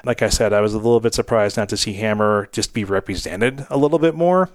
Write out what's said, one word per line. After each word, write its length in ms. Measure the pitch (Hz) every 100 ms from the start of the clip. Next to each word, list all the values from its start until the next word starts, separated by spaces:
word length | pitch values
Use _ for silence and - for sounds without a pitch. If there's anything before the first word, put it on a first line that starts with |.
| 127
Like 160 | 117
I 80 | 107
said, 240 | - 110
I 80 | 104
was 100 | 107
a 60 | 107
little 220 | 113 117
bit 120 | 113
surprised 460 | - 110 113 104 117
not 100 | 104
to 80 | 104
see 180 | -
Hammer 540 | 98 110 107 107 104 101
just 220 | - 104
be 120 | 117
represented 800 | 98 95 - 90 - 90 117 139 139
a 80 | 139
little 220 | 147 160
bit 160 | 165
more, 340 | 160 170 180 185